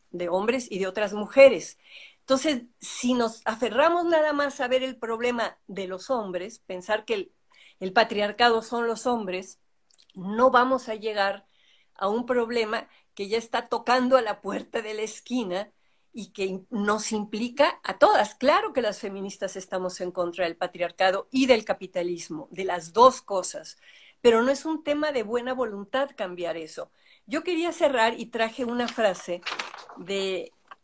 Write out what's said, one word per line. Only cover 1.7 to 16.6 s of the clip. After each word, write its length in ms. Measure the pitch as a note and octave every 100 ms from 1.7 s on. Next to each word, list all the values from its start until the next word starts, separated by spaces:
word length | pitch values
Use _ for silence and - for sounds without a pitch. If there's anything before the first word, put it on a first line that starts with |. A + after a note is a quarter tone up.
| - - - - _
Entonces, 440 | - C4 D#4 B3 - _
si 340 | - - B3
nos 280 | B3 A#3 - -
aferramos 600 | A3+ A#3 A#3 E4 F4 E4+
nada 280 | D#4+ D4+
más 260 | C#4+ C#4 C#4
a 80 | B3
ver 140 | B3+
el 160 | C4 B3
problema 640 | A3+ A3+ A#3+ A#3+ G#3 - -
de 200 | F#3+ F#3
los 220 | F#3 -
hombres, 500 | B3 G3+ F3 G3+ -
pensar 460 | - F3+ F#3 A3 A3+
que 80 |
el, 180 | G#3 - _ _ _ - -
el 140 | F#3+
patriarcado 680 | A3+ A3 G#3 G#3 G3+ A#3+ A3+
son 240 | A3 A#3+ A#3
los 180 | G#3+ B3+
hombres, 540 | A#3+ F#3+ F#3 F#3+ - _ _ _ _ _
no 380 | F#3 F#3 A3 B3+
vamos 380 | B3 B3+ B3+ A3+
a 60 | G#3+
llegar 500 | A3 G#3 G3 G3+ _ _ _ _ _ -
a 120 | G3
un 180 | A#3 B3
problema 640 | B3 A3+ A#3+ G#3+ A3+ - _ _
que 140 | - G3
ya 100 | A3+
está 300 | A3+ B3 A#3+
tocando 500 | A#3 A#3 B3+ B3 C4
a 40 |
la 200 | G#3+ G3+
puerta 400 | G3 G3 - A#3
de 120 | G#3+
la 80 | G#3+
esquina 680 | G#3+ - - B3 F#3+ F3+ A3 _ _ _ _
y 180 | A#3 F#3+
que 300 | - F#3+ F#3+